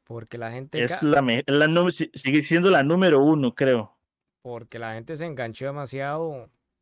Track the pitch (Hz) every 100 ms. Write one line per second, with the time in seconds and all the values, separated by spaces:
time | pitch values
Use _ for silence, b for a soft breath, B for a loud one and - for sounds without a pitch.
0 | - 117 113 113 113 123 135 - 120 -
1 | 151 143 131 117 - 143 151 165 180 -
2 | 156 - 135 147 143 165 185 175 139 175
3 | 190 143 147 156 127 - 135 120 104 _
4 | _ _ _ _ 127 117 113 117 113 110
5 | 113 156 165 131 117 110 135 143 135 135
6 | 139 156 165 139 110 _ _ _